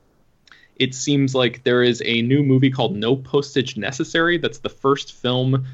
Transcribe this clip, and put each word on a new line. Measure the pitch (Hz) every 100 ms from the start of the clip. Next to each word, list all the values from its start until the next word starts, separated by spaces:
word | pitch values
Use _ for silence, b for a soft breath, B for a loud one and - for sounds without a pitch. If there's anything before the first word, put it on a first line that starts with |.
| _ _ _ _ _ b b b
it | 131
seems | 131 - 143 135
like | 131 123 120
there | 123 123
is | 123 117 -
a | 117
new | 117 143
movie | 139 131 135
called | 131 117 196
No | -
Postage | 135 135 143 139 139 127 -
Necessary. | 98 131 156 165 165 170
That's | 127 -
the | -
first | - 135 139 -
film | - 123 127 131 131 131